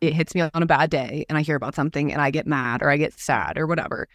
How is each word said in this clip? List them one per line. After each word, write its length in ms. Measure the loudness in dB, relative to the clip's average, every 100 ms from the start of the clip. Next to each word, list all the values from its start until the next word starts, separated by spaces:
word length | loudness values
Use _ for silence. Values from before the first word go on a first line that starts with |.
it 120 | 0
hits 220 | 0 0 0
me 60 |
on 200 | 0 2
a 20 | 4
bad 240 | 4 4
day 360 | 2 -2 -6 -2
and 80 | 0
I 40 |
hear 140 | 0 -2
about 180 | -4 -2
something 360 | -2 0 -2
and 100 | 0
I 100 | 0
get 160 | 0 0
mad 340 | -2 0 0
or 80 | 2
I 80 | 2
get 200 | 0 -4
sad 380 | -2 0 0 -4
or 80 | -2
whatever. 400 | -2 -4 -6 -8